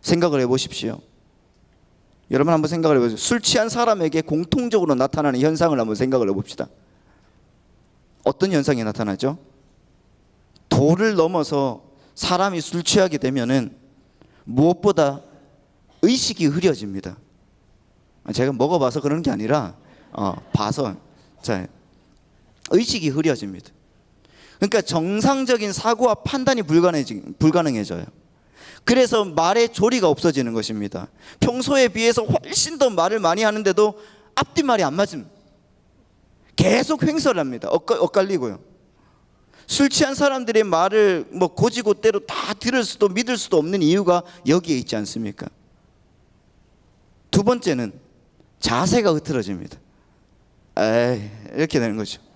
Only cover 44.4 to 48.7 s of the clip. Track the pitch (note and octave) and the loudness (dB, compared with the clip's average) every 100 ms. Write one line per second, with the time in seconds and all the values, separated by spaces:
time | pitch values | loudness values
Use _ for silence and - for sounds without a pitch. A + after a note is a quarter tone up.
44.4 | - E3 E3+ C#3 B2+ A2+ G#2+ - A2 G2+ | 0 0 2 -4 -2 -6 -6 -8 -8 -10
45.4 | - _ _ _ _ _ _ _ _ _ | -14 _ _ _ _ _ _ _ _ _
46.4 | _ _ _ _ _ _ _ _ _ - | _ _ _ _ _ _ _ _ _ 0
47.4 | G3+ B3 G3+ C3 A#2 - _ _ _ _ | 2 0 0 -2 -4 -10 _ _ _ _
48.4 | _ _ - | _ _ -2